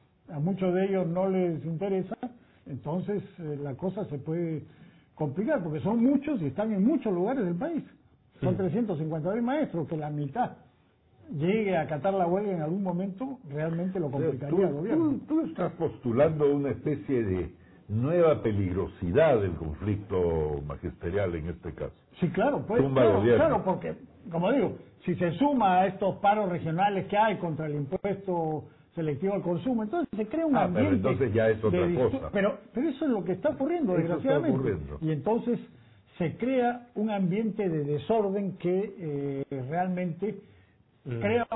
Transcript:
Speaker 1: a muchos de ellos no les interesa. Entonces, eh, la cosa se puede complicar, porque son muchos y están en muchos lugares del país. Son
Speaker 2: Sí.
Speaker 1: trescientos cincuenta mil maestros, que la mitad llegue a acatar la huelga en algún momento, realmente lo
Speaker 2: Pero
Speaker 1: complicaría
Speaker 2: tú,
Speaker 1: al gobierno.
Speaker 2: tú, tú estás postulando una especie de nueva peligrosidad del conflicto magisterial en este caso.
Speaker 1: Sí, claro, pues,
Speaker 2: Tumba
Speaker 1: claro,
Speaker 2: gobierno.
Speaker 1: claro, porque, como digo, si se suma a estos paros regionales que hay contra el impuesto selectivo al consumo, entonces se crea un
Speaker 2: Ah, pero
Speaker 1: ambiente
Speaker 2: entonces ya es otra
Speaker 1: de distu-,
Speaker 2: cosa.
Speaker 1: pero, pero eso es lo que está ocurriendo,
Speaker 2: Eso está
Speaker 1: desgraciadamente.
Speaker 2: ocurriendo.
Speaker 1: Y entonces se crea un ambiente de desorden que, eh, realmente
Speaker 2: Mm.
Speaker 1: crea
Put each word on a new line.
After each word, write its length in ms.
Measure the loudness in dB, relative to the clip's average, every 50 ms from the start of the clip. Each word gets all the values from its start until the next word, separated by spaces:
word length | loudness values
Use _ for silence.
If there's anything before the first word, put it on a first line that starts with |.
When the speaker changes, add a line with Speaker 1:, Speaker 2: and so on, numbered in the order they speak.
| _ _ _ _ _ -10
Speaker 1:
a 80 | -6 -2
muchos 340 | -2 0 0 0 2 2 2
de 120 | 2 2
ellos 220 | 2 2 0 0 0
no 220 | 0 0 0 0
les 340 | 2 2 2 0 0 -2 -4
interesa. 500 | -4 -4 -4 -2 -2 -2 -2 -2 -4 -6 -8 -8 -10 -12 -12 -20 _ _ _ -14
Entonces, 580 | -12 -10 -8 -6 -4 -4 -4 -2 -2 -4 -4 -4 -8 -12 -12
eh, 180 | -8 -8 -6 -6 -6
la 120 | -8 -8
cosa 280 | -6 -6 -6 -4 -4 -6
se 140 | -6 -8 -8
puede 440 | -6 -4 -4 -2 -2 -2 -4 -6 -8 -10 -18 -20 -20 -20 -20 -20 _ _ _
complicar, 480 | -4 -4 -4 -2 -2 0 0 0 0 0
porque 160 | -2 -4 -2
son 240 | -2 0 2 4 4
muchos 380 | 4 4 2 0 -2 -2 -2
y 60 | -2 -2
están 260 | -2 -2 -2 0 2
en 100 | 2 4
muchos 280 | 4 4 2 2 0 0
lugares 320 | 0 0 0 0 0 0
del 100 | -2 -2
país. 280 | -2 -4 -4 -4 -4 -6 -8 -16 -20 _ _ _ _ _ _ _ -4
Son 100 | -2 -2
Speaker 2:
Sí. 60 | 0 0
Speaker 1:
trescientos 420 | 0 0 0 0 0 0 -2 -2
cincuenta 320 | -4 -4 -4 -4 -2 -2 -2
mil 80 | 0
maestros, 460 | 0 0 0 0 0 -2 -2 -4 -4 -4
que 100 | -4 -6
la 140 | -4 -4
mitad 460 | -4 -4 -4 -4 -2 -2 -2 -4 -4 -10 -20 -20 _ _ _ _ _ _ _ _ _ _ -16 -10 -6
llegue 400 | -2 0 2 2 2 2 2 2
a 60 | 0
acatar 320 | 0 0 -2 -2 0 0 2
la 140 | 2 2 2
huelga 240 | 2 0 0 0
en 100 | -2 -2
algún 220 | -2 -2 -2 -2 -2
momento, 560 | -2 -2 -2 -2 -4 -6 -6 -8 -8 -8 -10 -12 -10
realmente 500 | -6 -4 -4 -2 -2 -2 -2 -2 -2 -2
lo 120 | -4 -2
Speaker 2:
Pero 180 | -2 -2 0 0
Speaker 1:
complicaría 200 | -2 -2 -2 0 2 2
Speaker 2:
tú, 60 | 2
Speaker 1:
al 80 | 2 2
gobierno. 320 | -2 -2 0 2 2 2
Speaker 2:
tú, 140 | 2 0 -2 -2 -2
tú 140 | 0 0
estás 300 | 0 0 -2 -4 -4 -4 -2
postulando 800 | -2 -4 -4 -4 -2 -2 0 4 4 4 4 4 4 4 4 4
una 160 | 2 0 -2
especie 540 | -2 -2 -2 -2 -2 -2 -2 0 0 0 2
de 280 | 2 0 -2 -2 -4 -8 -16 -20 -20 -20 -18 -10 -4
nueva 540 | -2 0 0 2 4 6 6 6 6 4 2
peligrosidad 1000 | 0 0 2 0 0 0 -2 -2 -4 -4 -6 -4 0 4 4 6 6 6 4
del 120 | 2 0 -2
conflicto 1040 | -4 -6 -6 -6 -4 -2 -2 -2 -2 -2 -2 0 0 2 2 2 2 0 0 -2 -4 -6 -8
magisterial 680 | -8 -8 -8 -10 -8 -6 -6 -4 -2 0 0 0 -2
en 120 | -4 -6 -6
este 240 | -8 -8 -10 -10 -8
caso. 220 | -8 -8 -10 -10 _ _ _ -8 -2
Speaker 1:
Sí, 100 | -2 -2
claro, 340 | 0 2 2 2 0 -2 -2 -2
pues, 140 | 2 2
Speaker 2:
Tumba 200 | 2 4 4 6
Speaker 1:
claro, 160 | 6 6 6 6
Speaker 2:
gobierno. 260 | 6 6 6 6 6
Speaker 1:
claro, 180 | 4 4 2 0
porque, 320 | 0 -2 -2 -2 -6 -8 -8 -12 -20 -20 -18 -12 -6
como 200 | -4 -2 0 2
digo, 260 | 2 2 2 0 -2 -6 -14 -20 -20 -10 -4
si 100 | -4 -2
se 160 | 0 0 0 2
suma 460 | 2 2 2 4 4 4 4 6 6
a 80 | 4 2
estos 280 | 2 0 -2 -2 -2 2
paros 320 | 4 4 4 4 2 0
regionales 580 | -2 -2 -2 -2 0 2 2 2 2 0 -2 0
que 100 | 2 4
hay 200 | 4 4 2 0
contra 280 | -2 -4 -4 -4 -4
el 100 | -4 -4
impuesto 880 | -4 -4 -4 -4 -2 -2 -2 -2 -2 -2 -2 -2 0 0 -2 -2 -4 -6 -10 -18 -20 -20 _ -8
selectivo 400 | -4 -2 -2 -2 0 0 0 0
al 80 | 0
consumo, 420 | 0 -2 -2 -2 0 0 0 0 -2
entonces 260 | -2 -2 -2 -2 -2 -2
se 120 | -4 -4 -4
crea 180 | -2 0 2
un 100 | 2 4
Speaker 2:
Ah, 140 | 4 4 2 2
pero 140 | 2 4 4
Speaker 1:
ambiente 80 | 4 2 2 2
Speaker 2:
entonces 240 | 2 2 0 2 2
ya 160 | 4 4 4
es 140 | 4 2 2
otra 160 | 2 2 4
Speaker 1:
de 60 | 2 2
distu-, 240 | 2 2 2 2
Speaker 2:
cosa. 180 | 2 0 -4 -2
Speaker 1:
pero, 260 | -2 2 2 2 0 -2 -10 -10 -6
pero 160 | -2 -2 -2
eso 160 | -2 -2 0
es 60 | 0
lo 120 | 0 0 0
que 80 | -2 -2
está 160 | 0 0 -2
ocurriendo, 440 | 0 0 0 0 0 0 0 2 2
Speaker 2:
Eso 80 | 2
está 140 | 2 2 0
Speaker 1:
desgraciadamente. 420 | 0 2 2 2 2 2 2 2 2
Speaker 2:
ocurriendo. 380 | 2 0 -2 -2 -4 -8 -8 -4
Speaker 1:
Y 100 | -2 -2
entonces 480 | -2 0 0 0 0 0 0 0 -2 -2 -4 -10 -20 -20 -20 -20 -20 _ _ _ -8 -4
se 180 | -4 -4 -4 -2
crea 500 | -2 0 2 2 2 2 0 -2 -8 -12 -6
un 140 | -4 -2 -2
ambiente 580 | 0 0 0 0 0 0 0 -2 -2 -2 -2 0
de 140 | 0 -2 -2
desorden 760 | -2 -2 -2 0 2 2 2 2 2 0 -2 -2 -4 -6 -4
que, 380 | -2 0 0 0 0 -2 -6 -8 -8 -6 -4 -4 -4 -4 -4 -4 -6 -6
eh, 160 | -6 -6 -6 -4
realmente 720 | -2 -2 -2 -2 -2 -2 -2 -4 -4 -4 -4 -6 -6 -6 -12 -20 -20 -20 -20 _ _ _ _ _ _ _ -10
Speaker 2:
Mm. 160 | -8 -6 -2
Speaker 1:
crea 260 | 0 2 2 0 0 0 -2